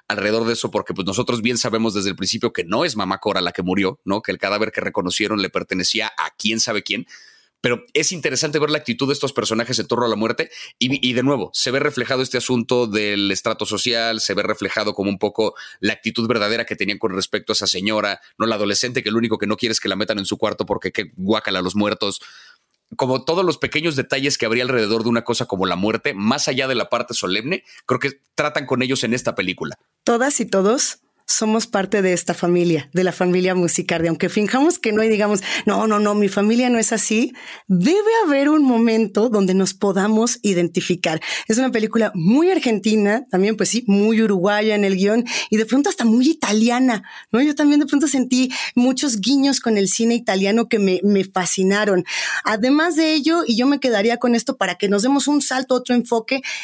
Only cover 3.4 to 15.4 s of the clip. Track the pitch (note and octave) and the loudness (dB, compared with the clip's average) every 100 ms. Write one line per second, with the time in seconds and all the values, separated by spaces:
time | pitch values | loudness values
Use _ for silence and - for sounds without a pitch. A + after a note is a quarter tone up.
3.4 | F2+ - F2+ F#2+ F#2+ F#2+ F#2 G2+ - F#2 | -2 -4 -2 0 0 -2 -4 -4 -4 -4
4.4 | G2 G#2 G#2+ - G2+ G#2 F2+ - G#2 G#2+ | -2 -2 -2 -4 -4 -4 -2 -2 0 0
5.4 | F2+ F#2 F2 F#2 E2+ G#2+ G#2+ - D#2+ - | -2 -4 -4 -2 -2 -2 -4 -4 -6 -4
6.4 | G#2 A2+ - G#2+ - G2+ - - - - | -2 -2 -2 -4 -4 -6 -8 -18 -20 -20
7.4 | _ _ B2 A#2+ - D3 D#3 F3+ D3+ C3 | _ _ -2 -2 -2 -2 -2 -2 -4 -2
8.4 | D#3 D3+ D3 D3+ D3+ A#2 C3+ C#3 C3+ - | -2 0 0 -2 -4 -2 -2 0 -2 -2
9.4 | G#2+ A2 A#2 B2 - C3+ A#2+ G#2 A2+ A#2+ | -2 -2 -2 -4 -2 -2 0 0 -2 -2
10.4 | E3 - - - B2+ C3+ B2+ A#2+ B2+ C#3 | -6 -10 -20 -4 -4 0 0 2 2 0
11.4 | F#2 - B2+ C3 D3+ C#3+ A#2+ B2+ B2+ B2+ | -2 -4 -2 0 -2 -2 -2 -2 0 -2
12.4 | - B2 A2 B2 A#2 G#2 G#2 G#2 G2+ F#2+ | 0 0 2 0 2 0 -2 0 0 0
13.4 | A#2 A2 G#2 G#2 B2 A#2 A2+ A2 - G2 | -2 -4 -4 -2 -2 -2 -2 -2 -2 -2
14.4 | G2 G#2+ G2 - G#2 G2+ G2 G2 G#2 - | -2 -2 -4 -2 -2 -2 -4 -2 -2 0